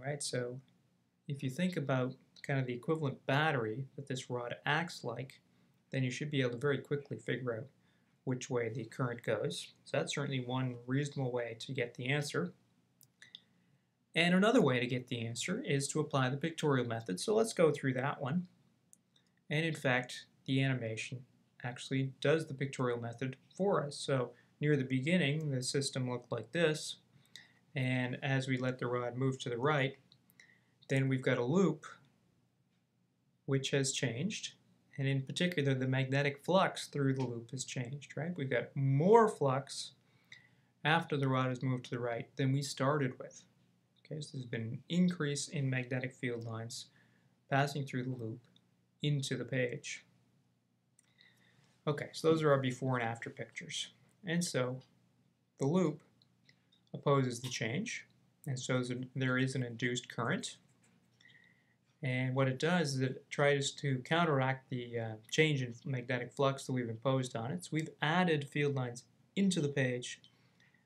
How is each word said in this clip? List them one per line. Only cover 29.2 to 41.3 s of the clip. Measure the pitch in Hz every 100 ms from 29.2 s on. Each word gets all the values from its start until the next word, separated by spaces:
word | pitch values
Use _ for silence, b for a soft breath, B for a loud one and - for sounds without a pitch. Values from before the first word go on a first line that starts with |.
| 131 127
to | -
the | 117
right, | 139 147 135 - _ _ _ b b b b b -
then | 135 135
we've | 131
got | 131 123
a |
loop | 120 170 185 156 - - _ _ _ _ _ _ _ _ _ _ _ _ _ _
which | - 135 135
has | 143 135
changed. | - 131 117 180 - - - _ _ _ -
And | 135
in | 139
particular, | 131 - 180 175 135
the | 131 127
magnetic | 131 131 135 143 139
flux | - 185 165 - -
through | 147 135
the | 135 127
loop | 120 117
has | 131
changed, | - - 120 143 - -
right? | 160
We've | 175 135
got | 123 -
more | - 135 135 170 233 214
flux | - 139 131 - - - - B B B B B B B B 147
after | 165 170 147
the |
rod | 135